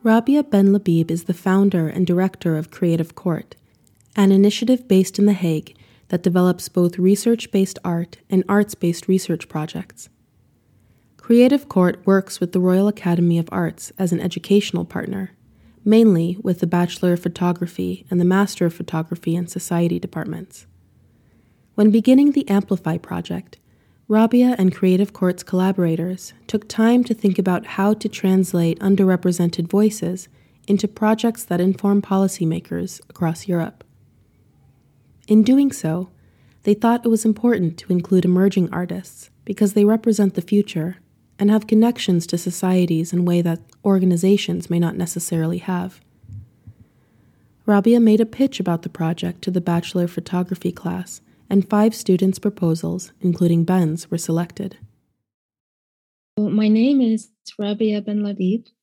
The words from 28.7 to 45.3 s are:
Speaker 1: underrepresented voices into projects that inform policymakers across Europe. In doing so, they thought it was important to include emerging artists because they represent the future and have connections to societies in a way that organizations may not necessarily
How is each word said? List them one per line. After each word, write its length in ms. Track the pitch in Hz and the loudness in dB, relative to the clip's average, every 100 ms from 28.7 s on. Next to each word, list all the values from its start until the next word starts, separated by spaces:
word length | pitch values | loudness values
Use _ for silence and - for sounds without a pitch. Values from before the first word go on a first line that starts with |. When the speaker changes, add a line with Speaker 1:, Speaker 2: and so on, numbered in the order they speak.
| 165 | 0
Speaker 1:
underrepresented 880 | 196 196 190 180 180 175 170 - 170 | 0 2 2 2 0 0 -2 -2 -2
voices 640 | 196 214 214 170 185 - _ _ _ - | 2 2 0 -8 -8 -12 _ _ _ -2
into 200 | 196 202 | -2 -2
projects 560 | - 214 220 233 226 | -2 0 0 -2 -4
that 160 | - 175 | -6 -2
inform 440 | 180 185 202 202 | 0 0 0 0
policymakers 1000 | - 190 190 - 160 170 - 170 185 - _ | 0 0 0 0 -4 -4 -6 -8 -8 -12 _
across 380 | - 165 160 - | -6 -6 -4 -4
Europe. 360 | 170 165 _ - _ _ _ _ _ _ _ _ _ _ _ _ _ - | -4 -4 _ -20 _ _ _ _ _ _ _ _ _ _ _ _ _ 2
In 140 | 214 | 4
doing 300 | 220 262 277 | 4 4 2
so, 400 | - 160 165 185 _ _ _ _ _ - | -2 -6 -6 -8 _ _ _ _ _ -2
they 100 | 208 | 2
thought 280 | 233 240 | 2 0
it 60 | 233 | 0
was 160 | 226 220 | 0 0
important 540 | 214 240 226 175 165 | 0 0 0 -2 -6
to 120 | - | -4
include 340 | 180 170 185 180 | -4 2 0 2
emerging 460 | 180 196 190 175 | 2 2 2 -2
artists 600 | 170 180 180 - - - _ | -4 -6 -10 -12 -20 -20 _
because 300 | - 196 208 | -12 -2 0
they 120 | 208 208 | 4 2
represent 500 | 220 226 208 196 185 | 2 0 2 2 0
the 60 | |
future 540 | 170 208 202 160 160 185 _ _ _ _ | -2 0 0 -4 -6 -10 _ _ _ _
and 100 | 202 | 2
have 160 | 214 214 | 2 2
connections 600 | 214 233 240 - 175 165 | 2 2 0 0 -2 -2
to 100 | 170 | -6
societies 720 | 180 175 185 185 175 165 165 | -6 -4 0 0 2 0 -2
in 100 | 175 | -2
a 20 | |
way 180 | 175 175 | 0 0
that 200 | 170 165 - _ | 0 -4 -10 _
organizations 840 | 208 196 185 170 190 202 - 175 170 | 0 2 2 2 2 2 0 -6 -2
may 80 | 170 | -2
not 180 | 170 - | -2 -2
necessarily 600 | 170 175 - | -6 -6 -6